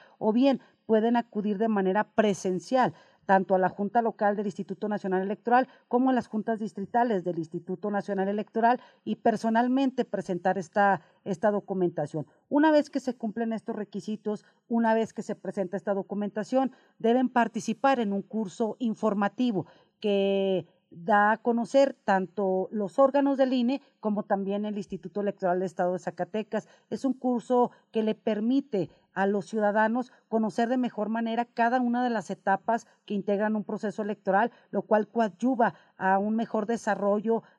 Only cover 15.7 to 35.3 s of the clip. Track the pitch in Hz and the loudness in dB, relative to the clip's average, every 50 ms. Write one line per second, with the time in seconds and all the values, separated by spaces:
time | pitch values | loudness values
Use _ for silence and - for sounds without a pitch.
15.7 | 208 180 - 214 196 196 185 - 196 208 208 196 - 214 196 - 254 262 269 240 | -6 -6 -4 -4 -4 -4 -4 -6 -6 -6 -6 -6 -6 -8 -6 -2 0 0 0 -2
16.7 | - _ _ _ _ - - 226 240 262 254 247 - 240 233 233 - 214 - 226 | -4 _ _ _ _ -2 0 2 2 2 2 2 2 2 0 0 -2 -6 -4 -4
17.7 | 214 - - 269 269 247 226 202 196 196 - - - 220 220 180 - - 233 214 | -2 0 2 2 2 2 0 -2 -2 -4 -4 -6 -6 -6 -6 -4 -4 -4 -4 -4
18.7 | - - 262 220 208 - 220 214 202 208 202 202 - - 247 240 196 170 - - | -4 -4 -4 -4 -2 -2 0 0 0 0 0 -2 0 -2 -2 0 0 -2 -4 -6
19.7 | - _ _ _ _ - - 208 202 196 196 196 196 196 196 190 190 175 - - | -10 _ _ _ _ -6 -2 0 2 2 2 2 2 0 0 0 0 -2 -4 -6
20.7 | _ _ _ _ - 170 170 220 208 208 208 214 220 - - 240 233 233 220 - | _ _ _ _ -20 -6 0 4 4 6 6 4 2 2 0 0 0 0 0 2
21.7 | - 269 277 277 - _ _ 220 196 190 190 - - 214 196 190 185 190 190 - | 4 4 4 4 2 _ _ 0 0 2 0 -2 -4 -2 0 0 0 0 -2 -2
22.7 | - 214 202 175 - 277 269 269 269 285 277 277 277 247 269 262 269 247 233 240 | -4 -4 -6 -2 2 4 4 4 4 2 2 2 2 2 2 2 2 2 0 0
23.7 | 277 - _ _ _ _ - 214 208 208 208 - 202 196 196 196 202 202 208 208 | 0 -2 _ _ _ _ -4 -4 -2 -2 -2 -2 -2 -2 -2 -2 -4 -4 -4 -4
24.7 | 202 208 - - 196 165 - 180 - 208 202 202 202 - 196 175 180 180 190 180 | -6 -6 -8 -8 -10 -12 -10 -8 -6 -4 -4 -4 -4 -2 0 0 0 0 -2 -4
25.7 | - - 180 180 185 175 - 175 175 - 175 - - 220 208 - - 185 - _ | -2 -2 -2 -2 -2 -4 -6 -8 -8 -8 -8 -6 -6 -8 -6 -6 -6 -8 -8 _
26.7 | - _ _ - 214 - - 262 262 - - 254 247 220 - - 254 247 240 - | -18 _ _ -12 -8 -4 -4 -4 -4 -2 -2 -2 -2 -2 -2 0 2 2 2 0
27.7 | - _ _ _ - 220 220 220 214 - - 220 214 214 220 240 269 277 277 - | -2 _ _ _ -4 -2 -2 -2 -2 -2 -2 -4 -2 -2 0 0 0 0 -2 -2
28.7 | - 190 160 - _ _ _ _ - 185 196 202 208 202 - - 226 214 208 208 | -2 -4 -4 -4 _ _ _ _ -4 -2 0 0 0 -2 -4 -4 -4 -2 0 2
29.7 | 202 214 220 220 233 254 240 - _ _ _ - 220 226 220 202 - 240 233 226 | 2 2 2 2 0 -2 -6 -8 _ _ _ -4 -2 -2 -2 -2 -2 -2 -2 0
30.7 | 262 254 247 233 - 214 208 214 226 233 226 226 226 233 233 - - 240 226 233 | 0 -2 -2 -4 -4 -4 -4 -4 -4 -4 -4 -4 -2 -4 -4 -4 -2 0 0 2
31.7 | 254 262 247 240 240 247 247 240 233 208 - - 190 - - 202 196 190 _ 226 | 2 2 0 0 0 0 0 0 -2 -2 -4 -6 -8 -4 0 0 0 0 _ -2
32.7 | 226 233 - _ _ _ _ - 208 196 180 208 202 196 214 214 214 214 185 - | -2 -2 -4 _ _ _ _ -6 -6 -4 -2 0 0 0 0 0 -2 -4 -4 -6
33.7 | 208 190 220 202 - 220 208 208 202 - - 196 185 196 233 240 - - _ _ | -6 -6 -6 -6 -4 -4 -6 -6 -6 -6 -2 2 2 2 2 0 -2 -8 _ _
34.7 | - 202 - - 214 214 202 - - 233 226 196 | -4 -4 0 2 2 2 2 0 -2 -2 -2 -2